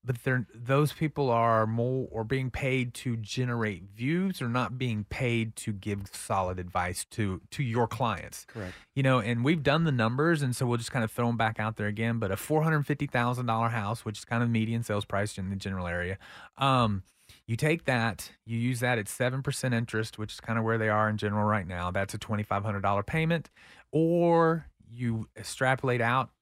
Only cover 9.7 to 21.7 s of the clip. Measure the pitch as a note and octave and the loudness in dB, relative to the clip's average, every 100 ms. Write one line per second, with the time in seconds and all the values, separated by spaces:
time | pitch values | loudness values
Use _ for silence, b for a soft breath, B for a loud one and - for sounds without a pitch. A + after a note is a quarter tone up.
9.7 | D3+ E3 B2+ A2+ B2+ D#3+ D#3+ C3+ A#2+ B2+ | 4 2 2 2 2 2 2 0 0 0
10.7 | A#2+ A#2 B2+ A2 - A#2+ A#2 A2+ A2 G#2+ | 0 -2 -2 -2 0 0 2 0 0 -4
11.7 | A2 G#2 G#2 A2+ A#2 G#2 G2 - D#3 D#3+ | -2 -4 -2 -2 0 -2 -2 0 2 4
12.7 | D#3 C#3+ C#3+ C#3+ B2+ A#2+ B2 B2 A2+ A#2 | 2 0 -2 -2 0 0 0 0 0 0
13.7 | A#2 G2+ A#2 - A2 - A#2 A#2+ A2+ A2 | 0 -4 -4 -6 -10 -4 0 2 2 0
14.7 | A#2 A#2 G#2 G2+ G2+ G#2 - F#2+ G2 G2 | -2 0 -2 -2 -2 -2 -4 -6 -4 -4
15.7 | F#2+ F2 F2 F2 F#2+ B B B - C3+ | -4 -4 -4 -4 -6 B B B 0 2
16.7 | C3 A2+ G2 b b b b - A#2 D3+ | 4 4 0 b b b b -6 0 2
17.7 | E3 - B2 A2+ F2+ - - - A#2 A#2+ | 2 2 2 2 -2 -12 -18 -6 -2 0
18.7 | B2 B2 A#2+ G2 - B2 C3+ C3+ - B2+ | 0 2 0 -2 -2 -2 0 -4 -2 0
19.7 | A#2 A#2 A2 A2 - G#2+ - - A2+ A2+ | 0 0 -2 -4 -6 -10 -10 -4 0 2
20.7 | A2+ A2 G#2+ G#2+ G#2+ G#2 G#2 G#2 G#2+ F2 | 2 2 4 2 2 0 2 2 2 0